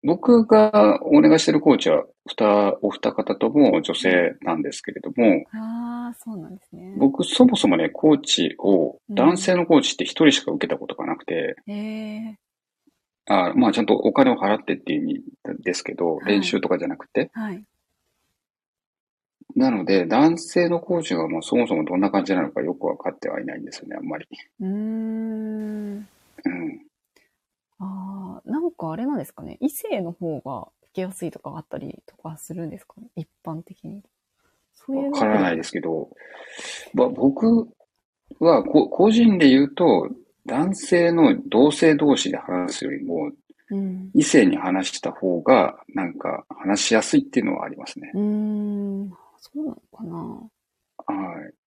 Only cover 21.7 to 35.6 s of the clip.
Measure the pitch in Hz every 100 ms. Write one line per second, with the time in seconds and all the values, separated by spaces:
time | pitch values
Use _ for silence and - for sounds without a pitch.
21.7 | 85 76 90 98 98 92 92 73 - 76
22.7 | 90 - - - - - - - - -
23.7 | - - - - - - - - _ 190
24.7 | 202 214 220 220 220 226 220 220 214 214
25.7 | 214 208 202 202 _ _ - - - 330
26.7 | 302 _ _ _ _ _ _ _ _ _
27.7 | _ 190 190 190 196 185 - - 277 339
28.7 | 349 165 180 254 262 139 - 156 - 285
29.7 | - 440 214 170 175 170 147 127 123 -
30.7 | _ _ - 185 190 160 - - 151 -
31.7 | - - - _ _ 160 156 - 175 165
32.7 | 196 _ - 233 - 156 _ - 160 -
33.7 | 190 165 202 _ _ _ _ _ _ _
34.7 | _ - 269 277 285 107 107 - 82